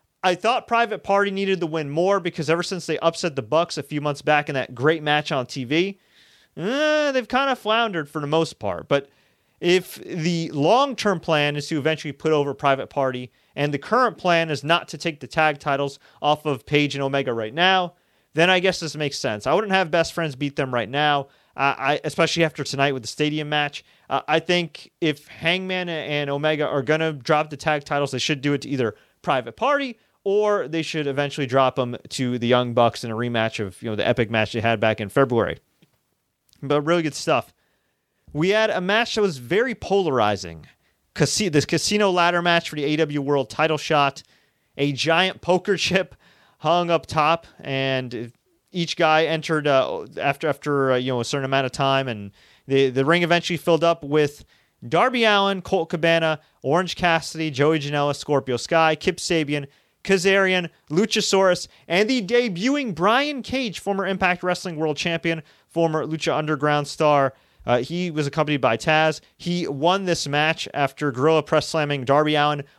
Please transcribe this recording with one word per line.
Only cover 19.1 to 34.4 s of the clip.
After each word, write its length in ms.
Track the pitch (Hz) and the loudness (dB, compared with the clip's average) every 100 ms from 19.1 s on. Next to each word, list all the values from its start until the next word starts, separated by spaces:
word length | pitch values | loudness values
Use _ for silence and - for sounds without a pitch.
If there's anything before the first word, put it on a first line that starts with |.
| - | -4
sense. 260 | 131 107 131 | -4 -4 0
I 80 | |
wouldn't 200 | 170 214 | 0 2
have 180 | 190 175 | 0 2
Best 220 | 170 165 | 0 0
Friends 220 | - 160 127 | -2 -6 -4
beat 180 | 143 135 | -4 -4
them 180 | 131 | -2
right 140 | 123 107 | -2 -2
now, 400 | 139 151 143 139 _ _ - | 0 2 0 -2 _ _ -4
uh, 180 | 139 - | -2 0
I, 240 | 135 147 156 | -2 -2 -2
especially 400 | - 160 165 160 | 0 0 0 -2
after 180 | - | -2
tonight 300 | 135 135 139 | -6 0 0
with 100 | 135 | -2
the 40 | 110 | -6
stadium 420 | - 151 151 147 | -4 -2 -2 -2
match. 340 | 151 143 - - _ - | -2 -2 -6 -18 _ -6
Uh, 120 | 139 - | -4 0
I 120 | 185 | 0
think 520 | - 175 170 - - _ | 2 0 -2 -8 -20 _
if 260 | 160 147 - | -2 -2 -8
Hangman 640 | - 160 185 185 185 175 | -6 -2 -2 -2 -4 -4
and 400 | 160 - 147 143 | -6 -4 -4 -2
Omega 360 | 143 156 151 147 | 0 0 0 0
are 160 | 143 | 0
gonna 300 | 120 156 160 | 0 0 0
drop 380 | 147 120 151 156 | -2 0 0 0
the 80 | 147 | -4
tag 260 | 160 151 - | -2 -2 -2
titles, 260 | 143 139 | -2 -2
they 80 | 127 | -2
should 220 | - 147 | -2 -2
do 120 | 143 | 0
it 80 | 143 | -2
to 80 | 110 | -2
either 260 | 135 113 - _ _ | -2 -2 -4 _ _
Private 360 | - 135 117 - | -2 -2 -2 -2
Party 420 | 254 285 269 226 _ _ | 0 0 -2 -10 _ _
or 440 | 196 208 208 202 139 | 0 2 2 2 0
they 140 | 165 | -4
should 260 | 147 160 143 | -4 -4 -2
eventually 400 | 139 143 139 131 | -2 -4 -4 0
drop 300 | 131 131 131 | 2 4 2
'em 200 | 123 120 - | -4 -6 -10
to 280 | - 127 123 | -4 -2 0
the 100 | 117 | 2
Young 260 | 123 123 | 2 4
Bucks 300 | 117 117 - | 4 2 2
in 80 | 120 | -6
a 40 | 110 | -4
rematch 440 | 120 117 113 - | -2 0 -2 -4
of, 220 | 98 - | -8 -8
you 80 | 117 | -6
know, 60 | 107 | -2
the 120 | - | 0
epic 220 | 120 110 | 0 0
match 240 | 113 | 0